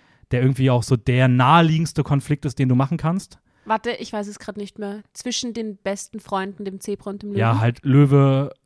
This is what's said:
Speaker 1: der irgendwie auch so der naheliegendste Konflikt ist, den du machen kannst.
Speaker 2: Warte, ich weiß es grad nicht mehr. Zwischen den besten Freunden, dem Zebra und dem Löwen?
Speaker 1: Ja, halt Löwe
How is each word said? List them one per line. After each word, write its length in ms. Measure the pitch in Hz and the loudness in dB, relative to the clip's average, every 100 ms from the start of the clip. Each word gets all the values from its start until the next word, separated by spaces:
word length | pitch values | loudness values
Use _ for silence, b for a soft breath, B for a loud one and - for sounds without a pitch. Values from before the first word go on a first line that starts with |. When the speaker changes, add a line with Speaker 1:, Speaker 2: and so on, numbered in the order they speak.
| b b b | b b b
Speaker 1:
der 100 | 123 | 0
irgendwie 280 | 131 131 131 | 0 2 2
auch 140 | 123 | 2
so 140 | - 127 | 2 0
der 320 | 117 123 131 | 2 2 4
naheliegendste 760 | 123 127 165 165 160 165 - | 4 6 6 6 2 -2 -2
Konflikt 400 | 143 143 - 147 | 0 -2 -2 -4
ist, 160 | 147 - | -4 -2
den 80 | 131 | 2
du 80 | 123 | 2
machen 220 | 131 170 | 2 -2
kannst. 420 | 156 190 - - _ _ | -2 -4 -8 -20 _ _
Speaker 2:
Warte, 280 | - 220 233 | -4 -4 -4
ich 200 | - 226 | -8 -8
weiß 160 | 214 208 | -8 -8
es 100 | 202 | -12
grad 200 | - 202 | -14 -12
nicht 220 | 202 - | -12 -10
mehr. 220 | 202 208 - | -10 -12 -16
Zwischen 400 | - 247 226 240 | -12 -8 -6 -6
den 240 | 226 220 196 | -8 -8 -8
besten 420 | 190 196 - 208 | -8 -8 -10 -16
Freunden, 460 | - 196 190 190 196 | -8 -6 -6 -10 -12
dem 160 | 190 | -10
Zebra 280 | - 202 - | -10 -10 -10
und 120 | 98 | -12
dem 60 | 104 | -8
Löwen? 100 | 101 | -2
Speaker 1:
Ja, 200 | 113 113 | 0 2
halt 240 | 113 123 143 | 0 -2 2
Löwe 680 | 135 143 143 139 135 143 - | 4 6 4 4 2 -2 -10